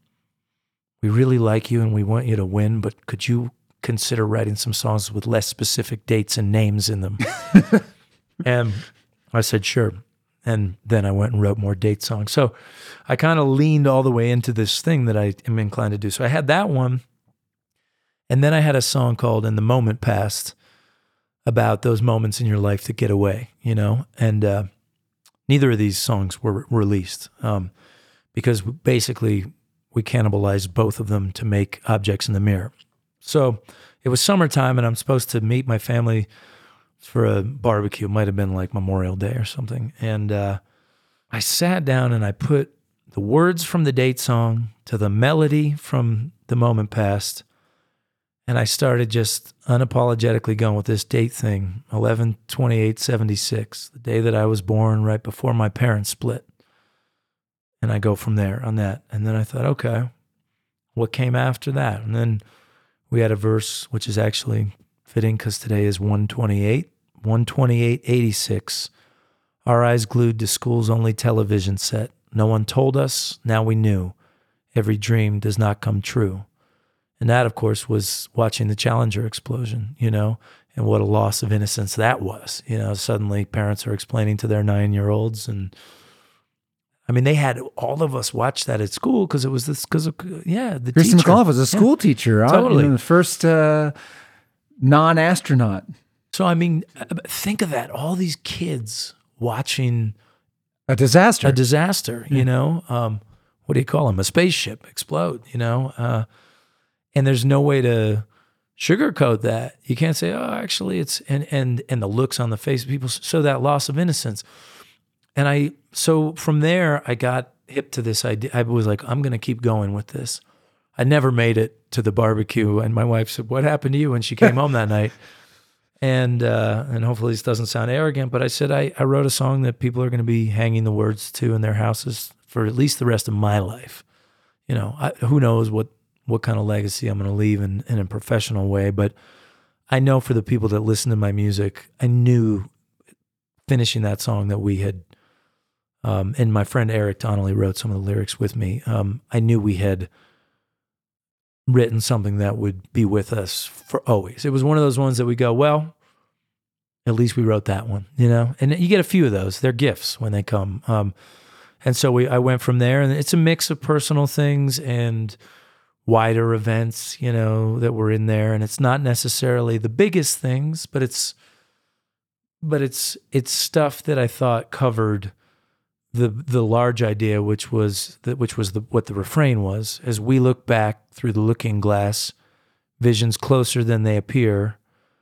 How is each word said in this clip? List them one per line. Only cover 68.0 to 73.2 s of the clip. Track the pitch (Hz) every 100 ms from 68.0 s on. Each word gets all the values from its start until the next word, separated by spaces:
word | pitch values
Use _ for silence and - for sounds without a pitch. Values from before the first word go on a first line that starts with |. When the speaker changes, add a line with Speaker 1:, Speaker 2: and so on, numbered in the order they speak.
Speaker 1:
eighty-six. | - 123 117 107 - 104 - - - _ _ _ _ _ _ _ -
Our | 120
eyes | 120 120 107
glued | 123 117 110
to | 110
school's | - 123 120 110
only | 113 113
television | 110 120 113 101 104 95 98
set. | - 113 113 _ _
No | 110 110
one | 110
told | 107 135 135 135
us, | 135 -